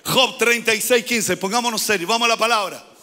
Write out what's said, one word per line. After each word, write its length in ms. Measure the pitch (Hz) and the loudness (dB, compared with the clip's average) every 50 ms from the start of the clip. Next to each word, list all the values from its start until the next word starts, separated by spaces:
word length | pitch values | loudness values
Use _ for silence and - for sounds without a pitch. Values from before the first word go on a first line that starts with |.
| - | -6
Job 320 | - - 254 262 220 180 - | -2 2 2 2 2 0 0
treinta 360 | 226 240 240 240 - 220 220 | 0 2 2 2 0 0 0
y 80 | 214 | 0
seis 220 | 214 - 247 240 240 | 2 2 2 2 2
quince, 320 | 247 240 226 175 - 180 | 0 -2 0 0 -2 -2
pongámonos 460 | - 190 190 220 247 233 240 226 208 | -2 -2 -2 -2 0 0 0 -2 -2
serios, 280 | - - 214 185 170 175 | 0 0 0 0 0 0
vamos 160 | 226 233 240 | 0 0 2
a 40 | 240 | 2
la 80 | 226 220 | 2 2
palabra, 480 | 220 233 233 214 196 175 143 120 - - - - | 2 2 2 0 0 -2 -6 -12 -16 -20 -20 -20